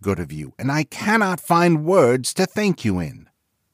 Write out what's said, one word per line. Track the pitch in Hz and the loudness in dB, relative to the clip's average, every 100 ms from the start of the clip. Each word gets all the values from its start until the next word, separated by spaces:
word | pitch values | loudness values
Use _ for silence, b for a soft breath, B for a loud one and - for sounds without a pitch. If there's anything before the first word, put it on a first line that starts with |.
good | 101 90 | -4 -4
of | 78 | -6
you, | 76 69 - | -12 -14 -8
and | 131 | -4
I | 151 | -4
cannot | 143 - 220 220 190 175 | -4 -6 -2 0 0 -4
find | - 170 175 156 156 | 0 2 4 2 2
words | 190 120 131 120 | 4 4 4 -2
to | - 185 | -2 -2
thank | 214 208 - | -2 -2 -2
you | 107 90 | -2 -2
in. | 78 - - _ _ _ _ | -4 -12 -20 _ _ _ _